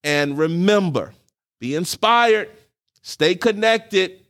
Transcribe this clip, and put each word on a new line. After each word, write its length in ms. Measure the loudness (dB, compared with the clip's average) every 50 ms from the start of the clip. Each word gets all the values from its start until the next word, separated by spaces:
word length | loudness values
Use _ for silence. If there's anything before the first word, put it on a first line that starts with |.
| -2
And 340 | -2 0 0 0 -2 0 -2
remember, 720 | -2 -2 0 0 2 2 2 2 0 0 -2 -4 -6 -6 -14 _ _ _ _ _ _ _ _ _
be 160 | -10 -6 -6
inspired, 720 | -6 -6 -6 -4 0 2 2 4 4 4 2 2 0 -2 -8 -14 -20 _ _ _ _ _ _ _ _
stay 320 | _ -20 -4 _ 0 0 0
connected 880 | 0 -2 -2 -2 0 0 0 0 0 -2 -2 -2 -2 -2 -2 -6 _ _